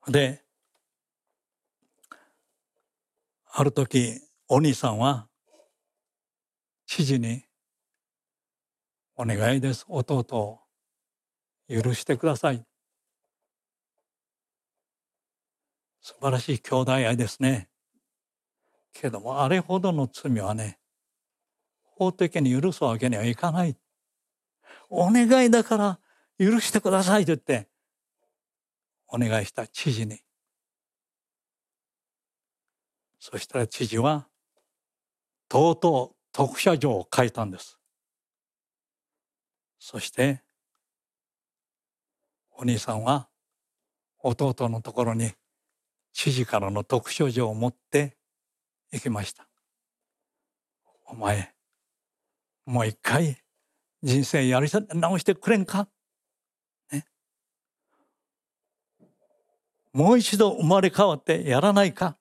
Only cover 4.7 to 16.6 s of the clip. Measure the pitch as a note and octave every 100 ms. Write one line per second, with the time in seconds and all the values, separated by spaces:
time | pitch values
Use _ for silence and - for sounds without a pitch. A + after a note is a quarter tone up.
4.7 | C3 C3 G#2+ B2+ C3 G#2+ _ _ _ _
5.7 | _ _ _ _ _ _ _ _ _ _
6.7 | _ - - C#3+ C3+ A#2 A#2+ _ _ _
7.7 | _ _ _ _ _ _ _ _ _ _
8.7 | _ _ _ _ - A#2 G#2 A2 C3+ C3+
9.7 | B2 - D#3 B2 C3+ A#2 A#2+ G#2 - _
10.7 | _ _ _ _ _ _ _ _ _ _
11.7 | A#2 A2+ A#2+ - C#3+ E3 C3+ D#3 B2 -
12.7 | _ _ _ _ _ _ _ _ _ _
13.7 | _ _ _ _ _ _ _ _ _ _
14.7 | _ _ _ _ _ _ _ _ _ _
15.7 | _ _ _ - - C#3 B2+ - C3